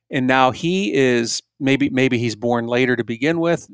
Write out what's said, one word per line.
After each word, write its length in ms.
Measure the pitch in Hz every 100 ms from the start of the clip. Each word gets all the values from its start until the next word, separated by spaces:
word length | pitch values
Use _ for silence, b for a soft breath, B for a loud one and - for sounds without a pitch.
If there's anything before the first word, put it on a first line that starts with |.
| -
And 160 | 135 127
now 240 | 131 131
he 420 | 113 165 190 202
is, 480 | 147 131 123 117 - - -
maybe, 300 | 139 135 143
maybe 300 | 131 131 123
he's 160 | 117 107
born 320 | 120 120 117
later 280 | 123 127 120
to 80 |
begin 360 | 113 117 139 170
with, 280 | 165 165 -